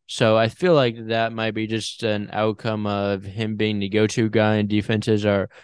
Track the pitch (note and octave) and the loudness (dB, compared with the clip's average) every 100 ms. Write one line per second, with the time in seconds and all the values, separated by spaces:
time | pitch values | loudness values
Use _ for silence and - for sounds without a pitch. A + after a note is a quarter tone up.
0 | - - A2+ A2 A2+ - F3+ D#3 B2 A#2 | -16 0 4 4 2 0 2 4 2 -2
1 | A2 A2+ A2+ A2+ A2 G#2+ A2 A2 - - | -4 -2 -2 -2 -4 -2 -4 -4 -6 -6
2 | A2+ G#2 G2+ G#2 A2 G#2 A#2 G#2+ G#2 G2+ | -2 -2 -4 -2 -2 -2 -4 -4 -2 -2
3 | G2+ G2 F#2+ G2 A2 G#2+ G#2+ G#2 G2 G#2+ | -2 -4 -6 -6 -6 -2 -2 -2 -2 2
4 | G#2+ - A2 A2 G#2+ G#2+ G#2 G#2 G#2 A2 | 2 2 0 2 4 2 2 0 0 -2
5 | A#2 G#2+ G#2 G2+ F#2+ - | 0 0 2 0 -2 -8